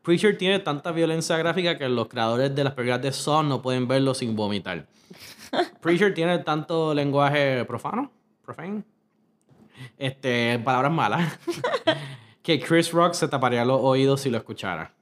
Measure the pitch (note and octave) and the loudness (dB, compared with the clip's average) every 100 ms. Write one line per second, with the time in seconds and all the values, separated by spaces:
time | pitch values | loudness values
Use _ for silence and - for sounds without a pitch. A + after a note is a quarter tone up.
0 | - F3 G#3 G3+ F#3 G3 F3+ D3 F3 E3 | 0 2 2 2 0 0 -2 -6 -4 -2
1 | E3 E3 D#3+ E3 E3 E3 E3+ E3 C3 B2 | 0 0 -2 0 0 0 -2 -2 -2 -2
2 | A2+ A#2+ A2+ A#2+ C#3 C#3 C#3 C#3 A#2+ B2 | -2 -2 0 2 0 0 0 0 0 0
3 | C3+ C3+ - D3+ D3+ B2+ B2+ B2+ B2 C3+ | 0 -4 2 2 2 0 0 -2 2 2
4 | C3+ B2+ A#2+ G#2+ G#2 G2+ F2+ E2+ - _ | 2 0 -2 -2 -2 -4 -4 -8 -10 _
5 | - - - - - C#4 E4+ - D#3+ F3 | -20 -20 -20 -20 -6 -4 -4 -4 0 2
6 | G3+ E3 E3 F3 D#3 D#3 D3+ E3 D#3+ D3 | 2 2 0 0 -2 -4 -2 -2 0 0
7 | C#3+ C#3 C#3+ D3 C#3 B2+ A2 A#2 D3 G#3+ | 0 2 2 4 2 0 -2 -6 -6 -6
8 | C#4 _ _ _ - B2 E3 G#3+ - _ | -6 _ _ _ -18 -14 -10 -10 -12 _
9 | _ _ _ _ _ _ _ - C3 - | _ _ _ _ _ _ _ -20 -20 -8
10 | C3+ C3+ C3 A#2+ A#2 A#2+ A2+ B2+ C#3 D#3+ | -8 -6 -2 0 2 0 0 0 2 2
11 | G#2+ B2+ E3 - - E4+ A#4+ C5+ - D3 | 0 0 -2 -4 -8 -6 -4 -2 -2 -2
12 | C#3 C3+ - _ - D#3 - E3 E3 E3+ | -4 -16 -20 _ -2 0 2 2 4 2
13 | F3 F3 D3+ C#3 B2 A#2+ A#2+ C3+ C3 C3 | 2 2 -2 0 2 2 2 2 4 4
14 | C3+ C3+ C3+ A2+ - G#2 G2 E2 D#2+ _ | 4 2 0 -4 -6 -10 -6 -6 -8 _